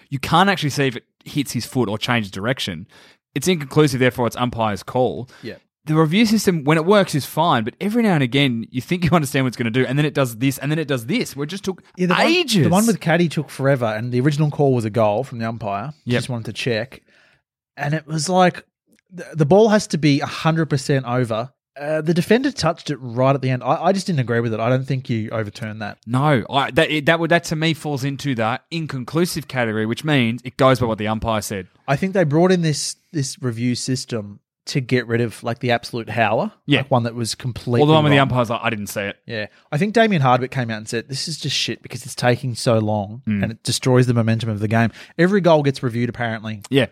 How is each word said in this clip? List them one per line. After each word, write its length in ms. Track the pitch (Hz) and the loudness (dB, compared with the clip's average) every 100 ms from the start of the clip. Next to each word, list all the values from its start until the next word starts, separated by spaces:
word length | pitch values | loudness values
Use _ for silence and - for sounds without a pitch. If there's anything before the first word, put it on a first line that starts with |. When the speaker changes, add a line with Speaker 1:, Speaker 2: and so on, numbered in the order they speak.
| - | -12
Speaker 1:
You 80 | 135 | -8
can't 320 | - 165 202 | 0 4 4
actually 200 | 185 147 | 2 -2
see 160 | 147 135 | -2 -2
if 100 | 117 | -4
it 80 | - _ | -14 _
hits 280 | - 151 120 | -10 -6 -4
his 120 | 123 - | -6 -4
foot 220 | 131 104 | -2 -2
or 80 | 107 | -2
changes 320 | - 120 101 | -2 -2 -2
direction. 560 | 95 110 135 - 82 95 - - _ _ | -6 -4 -4 -6 -10 -12 -20 -20 _ _
It's 140 | 147 175 | -4 0
inconclusive, 500 | 175 139 156 151 120 | 0 0 2 4 4
therefore 260 | 127 123 117 | 2 2 -2
it's 100 | - | -2
umpire's 460 | 123 113 110 98 | -4 -2 -2 -4
call. 480 | - 127 120 80 120 - | -4 -2 -2 -2 -12 -14
Speaker 2:
Yeah. 120 | 113 95 _ _ | -16 -16 _ _
Speaker 1:
The 120 | 147 156 | -2 2
review 280 | 156 190 226 | 4 4 4
system, 360 | 214 196 170 | 4 2 0
when 140 | 135 160 | 2 2
it 60 | 160 | 4
works, 280 | 208 190 | 4 4
is 120 | 147 - | -2 -4
fine, 380 | - 170 131 | -2 2 2
but 100 | 110 - | 0 -4
every 220 | 202 240 | -4 0
now 100 | 226 | 2
and 80 | 165 | 2
again, 440 | 127 135 139 117 110 | 2 2 2 0 -4
you 100 | 131 | -6
think 240 | - 180 | -4 -2
you 60 | 165 | 2
understand 320 | 170 139 139 | 2 2 0
what 40 | 131 | -2
it's 80 | 110 | -2
gonna 140 | 117 | -2
do, 140 | 123 | 0
and 140 | 123 139 | 0 2
then 80 | 151 | 0
it 80 | |
does 220 | 147 131 110 | 0 -2 0
this, 200 | 135 131 | -2 -2
and 120 | 139 | -4
then 80 | 156 | -4
it 80 | 143 | -2
does 180 | 131 113 | -4 -2
this, 280 | 156 170 | -4 -4
where 100 | 135 | -6
it 40 | 147 | -8
just 160 | 196 | -8
took 180 | - 185 - - | -8 -8 -10 -4
Speaker 2:
Yeah, 100 | 180 | 0
the 80 | |
one, 120 | 185 247 | 2 2
Speaker 1:
ages. 360 | 349 302 214 | 2 2 2
Speaker 2:
the 40 | 143 | 4
one 160 | 180 226 | 4 2
with 140 | 185 | 0
Caddy 280 | 165 165 175 | 2 2 2
took 220 | 165 135 | 0 -6
forever, 360 | - 135 139 117 | -2 0 2 0
and 260 | 107 123 | -2 -2
the 80 | 123 | 0
original 300 | 139 147 151 | 2 2 0
call 240 | 143 143 | 2 2
was 100 | 123 | 2
a 60 | 110 | 0
goal 340 | 107 107 107 | 2 2 2
from 140 | 135 117 | -4 -6
the 100 | 113 | -8
umpire. 440 | 113 110 101 131 - | -6 -6 -6 -6 -10
Speaker 1:
Yep. 140 | 117 120 | -4 -2
Speaker 2:
Just 100 | 110 | -2
wanted 180 | 120 110 | -6 -8
to 60 | |
check. 500 | 101 131 110 120 - _ _ _ _ _ _ _ - | -6 -2 -2 -4 -12 _ _ _ _ _ _ _ -8
And 180 | 143 | -4
it 120 | 156 151 | -4 -4
was 220 | 156 147 | -6 0
like, 360 | 185 180 - - _ _ _ _ | 4 4 2 -10 _ _ _ _
the, 160 | 175 135 | -18 -6
the 120 | 151 143 | 0 6
ball 240 | 196 220 | 6 8
has 160 | 214 - | 4 2
to 100 | 160 | 0
be 220 | 147 143 | 4 2
a 60 | 139 | 0
hundred 400 | - 160 160 151 | -2 0 0 0
percent 380 | 139 - 135 123 | -2 0 0 0
over. 460 | 127 117 110 127 _ _ | -2 0 -2 -6 _ _
Uh, 280 | - 147 156 | -10 -4 -2
the 100 | 156 | 0
defender 400 | 175 - 226 277 | 2 4 2 2
touched 380 | - 165 170 - | -2 -2 -2 -6
it 60 | 131 | -8
right 360 | 127 117 131 | -6 0 2
at 60 | 139 | 2
the 80 | 131 | 0
end. 160 | 127 | -2
I, 200 | 120 151 165 | -2 0 2
I 60 | |
just 140 | 196 185 | 0 0
didn't 140 | 156 | 0
agree 200 | 113 117 | 0 0
with 120 | 117 | 0
it. 80 | 107 | 0
I 80 | 113 | 0
don't 160 | 131 | 0
think 240 | 135 135 - | 0 -4 -4
you 220 | 113 110 | -4 -4
overturn 480 | 120 104 - 110 107 | -6 -6 -8 -10 -10
that. 180 | 104 - 110 | -12 -12 -4
Speaker 1:
No, 380 | 127 151 131 - | 0 2 2 2
I, 200 | 139 135 | -2 0
that, 180 | 131 156 | 2 2
it, 160 | 151 147 | 2 2
that 120 | 165 | 2
would, 120 | 165 | 2
that 140 | 170 | 0
to 120 | - 156 | 0 -2
me 160 | 160 | -2
falls 320 | 151 151 139 | -2 -4 -6
into 300 | 139 139 143 | -6 -6 -4
the 260 | 117 110 127 - | -2 -2 -4 -8
inconclusive 800 | 165 156 135 117 156 175 165 - | -8 -6 -8 -4 -2 -2 -4 -6
category, 380 | 131 117 107 110 | -4 -2 0 -2
which 180 | 117 | -2
means 380 | 151 143 113 120 | 0 2 2 -2
it 140 | 127 - | -6 2
goes 200 | 131 123 | 4 4
by 60 | 123 | 0
what 120 | 107 | -2
the 100 | 107 | -4
umpire 320 | 110 117 110 | -4 -2 -4
said. 280 | - 101 87 _ - | -4 -8 -10 _ -4
Speaker 2:
I 80 | 139 | -2
think 160 | 190 | 0
they 120 | 196 | 0
brought 280 | 160 151 185 | 2 4 4
in 80 | 185 | 2
this, 360 | 160 143 - - _ | 0 -2 -6 -10 _
this 280 | 143 135 - | -6 -6 -6
review 320 | 127 113 123 | -6 -2 -2
system 640 | 120 - 131 - 117 101 101 _ _ - | -2 -2 -4 -4 -8 -8 -16 _ _ -6
to 140 | 147 | -4
get 260 | 117 127 117 | 0 -2 0
rid 120 | 117 | -2
of, 200 | 117 - | -2 -4
like, 160 | 120 117 | -8 -4
the 120 | 123 | -2
absolute 360 | 120 - 120 107 | -2 -2 -10 -6
howler, 420 | 110 107 117 214 - - | 0 2 2 -2 -4 0
Speaker 1:
Yeah. 140 | 135 | 0
Speaker 2:
like, 100 | - | 2
one 120 | 123 | 0
that 100 | 117 120 | 0 -4
was 180 | 113 | -6
completely 460 | - 127 110 - 120 | -6 -8 -8 -2 2
Speaker 1:
Or 40 | 147 | 6
the 80 | |
one 100 | 156 | 6
where 60 | 151 | 6
the 80 | 143 | 4
Speaker 2:
wrong. 100 | 135 | 4
Speaker 1:
umpire's 180 | 123 113 | 0 0
like, 100 | 113 | 0
"I 80 | 113 | 0
didn't 160 | 110 101 | -2 -4
see 120 | 107 | -6
it." 160 | 101 - - | -6 -8 -8
Speaker 2:
Yeah. 200 | 113 104 _ - | -8 -8 _ -6
I 60 | 147 | -2
think 140 | 208 | 2
Damien 300 | 226 220 180 | 4 4 4
Hardwick 300 | 131 123 127 | 4 2 0
came 180 | 139 117 | -4 -4
out 60 | 107 | -6
and 120 | 110 | -6
said, 200 | 117 - | -6 -6
"This 180 | 135 - | -8 -8
is 100 | 151 | -8
just 200 | 147 - | -6 -4
shit 260 | - 113 | -4 -6
because 220 | - 127 | -10 -14
it's 100 | 131 | -12
taking 400 | - 123 120 127 | -2 0 0 -2
so 240 | 113 131 113 | -4 2 2
long 440 | 107 107 98 117 110 | 2 -2 -6 -8 -4
Speaker 1:
Mm. 160 | 104 | -2
Speaker 2:
and 80 | 95 | -2
it 100 | 113 | -4
destroys 420 | - - 131 127 123 | -6 -2 2 4 4
the 80 | |
momentum 360 | 117 113 113 110 | 2 2 0 -2
of 100 | 104 | -4
the 80 | 107 | 0
game." 240 | 113 113 - - - | 2 0 -2 -8 0
Every 220 | 180 202 | 2 4
goal 240 | 170 156 | 4 4
gets 180 | 139 135 | 2 -2
reviewed, 260 | 131 117 120 | -4 -2 -4
apparently, 520 | 113 117 110 110 107 - | -4 -6 -6 -8 -12 0
Speaker 1:
Yeah. 160 | 135 - | 2 2